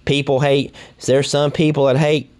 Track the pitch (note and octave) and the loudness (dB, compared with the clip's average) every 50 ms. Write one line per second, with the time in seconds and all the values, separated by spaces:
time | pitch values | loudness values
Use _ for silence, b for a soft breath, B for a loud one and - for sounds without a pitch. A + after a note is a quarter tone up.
0 | B - D#3 C#3+ C3+ C#3+ C#3 B2+ D3 C#3+ C#3 C#3+ C3+ - B B B B B B | B -4 -2 -2 -2 0 0 0 2 2 2 0 0 -4 B B B B B B
1 | - - B2 C#3 C#3+ - - C#3+ D3 D3 C#3+ - E3 D3+ D3 D3 C3+ C3+ B2+ C#3+ | -2 0 0 0 0 0 0 0 0 0 0 0 0 0 0 0 2 2 2 2
2 | D#3+ D3+ D#3 D3 - - _ - | 2 0 0 -2 -4 -8 _ -8